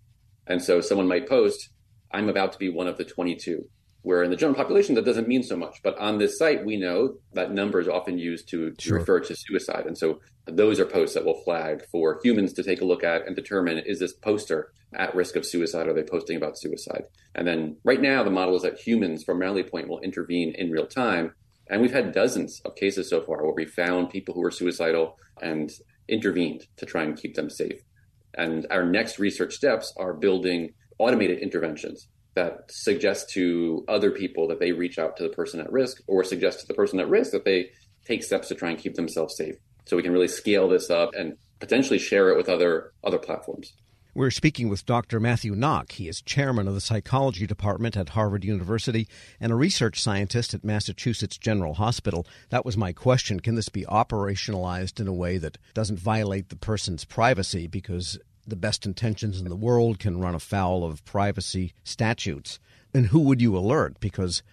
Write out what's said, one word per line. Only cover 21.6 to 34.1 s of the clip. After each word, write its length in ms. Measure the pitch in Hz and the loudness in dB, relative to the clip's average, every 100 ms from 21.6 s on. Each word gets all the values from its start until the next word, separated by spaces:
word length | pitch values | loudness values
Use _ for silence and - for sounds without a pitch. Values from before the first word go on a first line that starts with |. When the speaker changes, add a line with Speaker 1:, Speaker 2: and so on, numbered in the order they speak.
| - | -4
Speaker 1:
And 100 | 101 | 2
we've 140 | 123 | 4
had 180 | 135 107 | 4 0
dozens 480 | - 117 104 - - - | 2 2 2 -4 -6 -12
of 100 | - | -2
cases 320 | 98 98 85 | 0 0 0
so 140 | 82 | 0
far 200 | - 78 | 0 -2
where 120 | 78 | 0
we 100 | 78 | -2
found 460 | 78 - 87 90 87 | -4 -2 0 0 0
people 240 | 98 95 | -4 -6
who 80 | 87 | -2
were 80 | 87 | -2
suicidal 680 | - 87 82 82 82 80 - _ - | 0 -2 0 2 2 0 -4 _ -10
and 320 | 87 78 76 - - _ - | -6 -4 -4 -8 -20 _ -4
intervened 580 | 110 104 87 85 - - - | 0 0 2 0 -2 -14 -16
to 80 | |
try 200 | - 85 | -6 -2
and 120 | 76 78 | -2 -4
keep 200 | - 78 | -8 -6
them 120 | 76 | -6
safe. 320 | - - - _ _ _ _ _ | -4 -6 -6 _ _ _ _ _
And 320 | - 82 80 - | -6 -4 -4 -2
our 140 | 92 | 0
next 340 | 87 95 117 - | 2 2 0 -2
research 360 | 101 - 87 | -2 0 -4
steps 400 | - 143 110 - - | 0 0 2 -2 -6
are 160 | 92 | -6
building 600 | 80 98 92 90 87 82 - _ - | 0 2 4 2 0 -4 -10 _ 0
automated 400 | 117 120 95 87 | 4 4 4 2
interventions 680 | 104 87 80 73 - - - _ _ | -2 -2 -2 -4 -10 -12 -18 _ _
that 360 | - 87 - - | -2 -2 -2 -12
suggest 600 | - - 98 101 90 - | -6 0 2 2 0 -4
to 540 | - 87 85 85 82 - | 0 2 2 0 -2 -2
other 220 | 104 98 | 2 2